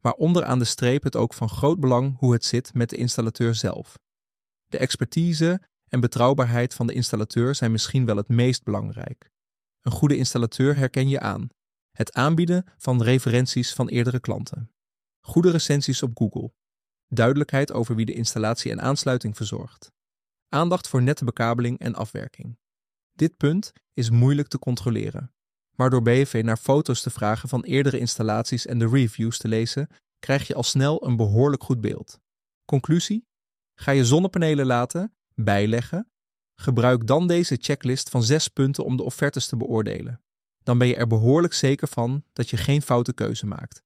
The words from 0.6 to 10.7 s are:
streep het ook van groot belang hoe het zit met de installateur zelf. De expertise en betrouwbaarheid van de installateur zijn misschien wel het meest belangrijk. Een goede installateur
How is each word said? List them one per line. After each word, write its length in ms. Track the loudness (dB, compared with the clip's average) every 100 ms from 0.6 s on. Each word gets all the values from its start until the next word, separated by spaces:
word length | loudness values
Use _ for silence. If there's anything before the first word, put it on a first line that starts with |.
streep 380 | 0 0 2 2
het 140 | 0 0
ook 180 | -2
van 140 | -2 -6
groot 320 | 0 2 2
belang 380 | 2 2 2 0
hoe 140 | 2
het 120 | 2
zit 300 | 2 -2 -2
met 160 | -2 -2
de 60 | -2
installateur 580 | -4 -2 -4 0 0
zelf. 440 | 0 -2 -6 -12 -20 _ _ _ _ _ _ _
De 100 | -4
expertise 840 | -4 -2 -2 0 0 2 0 0 _ _ _
en 120 | 0
betrouwbaarheid 760 | 0 2 2 4 2 0 -2
van 120 | -2 -4
de 60 |
installateur 640 | -2 -4 -4 -2 0 0
zijn 180 | 0 0
misschien 320 | 0 0 0
wel 120 | 2 0
het 120 | 2
meest 360 | 2 4 0
belangrijk. 640 | -4 -4 -6 -10 -12 -14 _ _ _ _ _ _
Een 120 | -6
goede 240 | 0 2 2
installateur 600 | 0 -2 -4 0 0